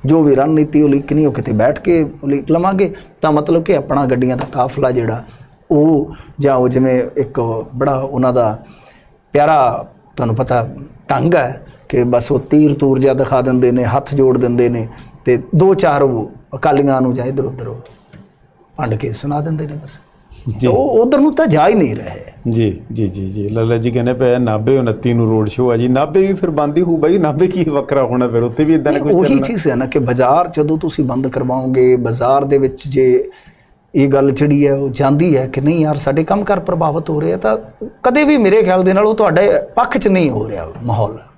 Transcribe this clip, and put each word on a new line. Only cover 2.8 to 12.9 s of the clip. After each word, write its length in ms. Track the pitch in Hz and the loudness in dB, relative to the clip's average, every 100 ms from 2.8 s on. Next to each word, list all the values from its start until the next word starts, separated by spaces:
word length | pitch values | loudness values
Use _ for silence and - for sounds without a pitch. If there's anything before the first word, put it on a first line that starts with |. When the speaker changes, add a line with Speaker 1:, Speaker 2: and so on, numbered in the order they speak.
| 190 - - _ | -2 -4 -20 _
Speaker 1:
ਤਾਂ 100 | 156 | 0
ਮਤਲਬ 320 | 147 147 165 | 0 2 0
ਕਿ 120 | 165 165 | 0 -2
ਆਪਣਾ 300 | - 139 135 | 0 -2 0
ਗੱਡੀਆਂ 320 | 131 127 123 | 0 0 -2
ਦਾ 80 | - | -6
ਕਾਫਲਾ 400 | 127 127 143 131 | -4 -4 -2 -2
ਜਿਹੜਾ 320 | 123 113 113 - - - _ _ | 0 -2 -6 -12 -20 -20 _ _
ਉਹ, 440 | 151 156 151 - - - - | 2 4 2 -2 -12 -18 -2
ਜਾਂ 160 | 143 131 | 0 2
ਉਹ 140 | 127 | 2
ਜਿਵੇਂ 340 | 127 131 127 123 - | 2 0 0 -2 -4
ਇੱਕ 480 | 127 - 117 110 - 123 | -4 -4 -4 -4 -8 -4
ਬੜਾ 200 | 135 131 | -2 -2
ਉਹਨਾਂ 380 | 135 135 127 | -4 -2 0
ਦਾ 260 | 123 113 107 - - - _ _ _ _ | 2 0 -4 -14 -20 -20 _ _ _ _
ਪਿਆਰਾ 540 | 147 151 151 123 113 - _ _ - | 0 2 4 2 -2 -10 _ _ -6
ਤੁਹਾਨੂੰ 200 | 120 113 | -4 -2
ਪਤਾ 340 | 123 123 110 - - - - | 0 -2 -2 -10 -18 -20 -4
ਢੰਗ 240 | 139 151 175 | -2 2 2
ਹੈ 300 | 127 135 - - _ | 0 -6 -18 -20 _
ਕਿ 140 | 127 | -2
ਬਸ 280 | 123 107 - | 2 0 0
ਉਹ 80 | 131 | -4
ਤੀਰ 340 | 131 151 151 | 2 4 4
ਤੂਰ 260 | 139 139 | 2 0